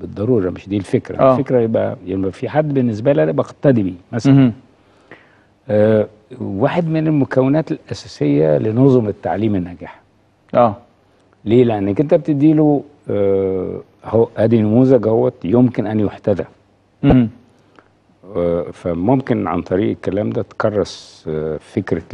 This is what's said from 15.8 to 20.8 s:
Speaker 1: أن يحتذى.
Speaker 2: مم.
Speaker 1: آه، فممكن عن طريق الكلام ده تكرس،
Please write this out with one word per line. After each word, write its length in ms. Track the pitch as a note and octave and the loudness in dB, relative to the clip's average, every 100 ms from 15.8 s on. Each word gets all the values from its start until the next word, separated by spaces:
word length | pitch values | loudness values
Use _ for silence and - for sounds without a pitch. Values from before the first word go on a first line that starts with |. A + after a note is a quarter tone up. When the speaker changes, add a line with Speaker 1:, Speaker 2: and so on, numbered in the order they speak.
| G#2 | -4
Speaker 1:
أن 140 | A2 | -2
يحتذى. 440 | G2 - - F2 C#2+ _ _ _ _ _ | -4 -4 -4 -2 -4 _ _ _ _ _
Speaker 2:
مم. 260 | C#3 B2+ A2+ - _ _ _ _ _ _ _ _ F#2 G#2 | 2 2 2 -4 _ _ _ _ _ _ _ _ -10 -4
Speaker 1:
آه، 300 | F2 E2+ E2+ | -2 -2 -6
فممكن 760 | - F2+ E2+ G2 C3+ C3 A2 F#2 | -8 -6 -4 0 0 0 -4 -2
عن 160 | F2 | -4
طريق 280 | E2 F#2 A2 | -2 -2 -2
الكلام 400 | G2+ - F#2+ A2 | -4 -6 -4 -4
ده 120 | A2+ | -6
تكرس، 840 | - - A2 G#2 | -8 -4 -2 -2